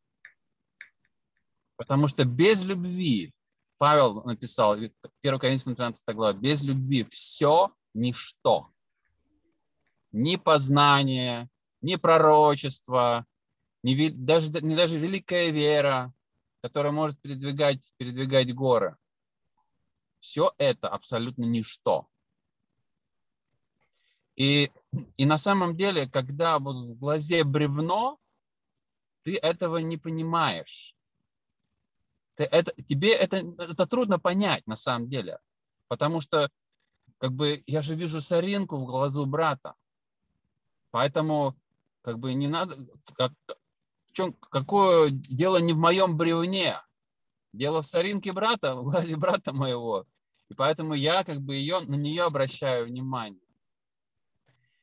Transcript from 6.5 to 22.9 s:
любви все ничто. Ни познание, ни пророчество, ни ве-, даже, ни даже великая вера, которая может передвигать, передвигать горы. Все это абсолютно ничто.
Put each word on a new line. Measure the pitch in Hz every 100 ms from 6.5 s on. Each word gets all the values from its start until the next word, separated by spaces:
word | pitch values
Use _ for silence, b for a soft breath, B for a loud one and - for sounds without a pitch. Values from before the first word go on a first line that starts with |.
| 147
любви | 139 135 131 135 107
все | - - - 147 160 196 _ _
ничто. | 107 123 123 - - 127 95 - _ _ _ _ _ _ _ _ _ _ _ _ _ _
Ни | 107 135 185
познание, | - 156 135 143 143 139 139 127 123 120 123 _ _ _
ни | 139 180
пророчество, | 165 160 156 151 151 147 143 - - 127 123 117 117 _ _ _ _ _
ни | 123
ве-, | 131 156
даже, | 127 127 165 156 160
ни | 156 160
даже | 170 165
великая | 165 190 - 175 170
вера, | 151 147 151 143 131 127 - _ _ _ _
которая | 123 147 147
может | 151 151 143
передвигать, | 143 135 139 143 147 135 - -
передвигать | 123 123 135 135 127 123
горы. | 135 117 95 76 _ _ _ _ _ _ _ _ _ _ _ _
Все | - 147 180 -
это | 143 120 101
абсолютно | 101 - 117 120 127
ничто. | 117 117 107 - 117 85 - _ _ _ _ _ _ _ _